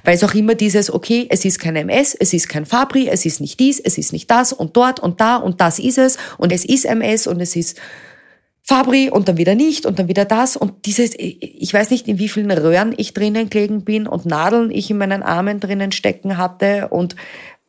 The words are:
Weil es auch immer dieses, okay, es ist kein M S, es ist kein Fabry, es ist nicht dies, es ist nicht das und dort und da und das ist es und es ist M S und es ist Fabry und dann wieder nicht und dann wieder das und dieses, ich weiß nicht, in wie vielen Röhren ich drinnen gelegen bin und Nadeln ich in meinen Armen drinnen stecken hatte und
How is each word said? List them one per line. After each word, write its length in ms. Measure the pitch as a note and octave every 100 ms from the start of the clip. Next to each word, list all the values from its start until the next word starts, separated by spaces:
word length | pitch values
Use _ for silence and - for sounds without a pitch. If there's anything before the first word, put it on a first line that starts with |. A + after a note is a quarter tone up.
Weil 100 | -
es 100 | F3
auch 100 | G#3
immer 200 | G#3 G#3+
dieses, 380 | A3+ G#3 G#3 G3
okay, 340 | - - A#3 A#3+
es 160 | F#3+
ist 140 | F#3+ -
kein 180 | E3 D#3+
M 120 | D3+
S, 260 | C4 C#4+
es 180 | - F#3+
ist 160 | F3 -
kein 180 | D3+ D#3
Fabry, 420 | A#3+ C4+ C4+ B3+
es 180 | - E3
ist 140 | -
nicht 200 | D3 -
dies, 200 | C4 C#4
es 180 | - -
ist 140 | D3+
nicht 180 | D#3+ -
das 220 | A#3 B3
und 240 | - D#3+ A#3+
dort 240 | B3+ C4
und 200 | F#3 F3
da 160 | A3 B3
und 240 | F#3 F3
das 180 | E3+ -
ist 200 | B3+ C4
es 200 | C4 - - -
und 140 | F3
es 120 | F3+
ist 200 | - C4+
M 160 | - A3+
S 260 | G#3+ A3 -
und 140 | F3
es 140 | F3 E3+
ist 240 | E3+ - - - - - _ _ _ _
Fabry 480 | - C4 B3+ C4+ C4+
und 180 | G#3 F#3+
dann 80 | E3+
wieder 180 | F3
nicht 320 | G#3+ D#4 D4 G#3+
und 140 | F#3+
dann 80 | F3+
wieder 160 | F#3+
das 320 | G3+ A3 B3+ -
und 300 | G3+ - G#3
dieses, 280 | G#3 A#3 -
ich 560 | - - - - F#3
weiß 180 | G#3 G#3+
nicht, 180 | B3 A3
in 100 | F#3+
wie 100 | G#3
vielen 220 | A3 G3+
Röhren 420 | E3+ D#3+ F3 A3+ A3+
ich 180 | G#3+
drinnen 340 | G3+ G#3+ G#3+ G#3
gelegen 360 | G#3 G#3 G#3
bin 240 | F#3 G#3+ G#3+
und 180 | F3+ F3
Nadeln 460 | D#3 F3 A#3 A3+
ich 180 | - G3
in 80 | G#3
meinen 240 | G3 G3
Armen 380 | F#3 E3+ G3 G#3
drinnen 320 | G3 G3+ G3
stecken 440 | - G#3 F#3+ F#3+ F3
hatte 520 | F3+ F3+ G3+ G3+ -
und 260 | F3 F3+ - - - - -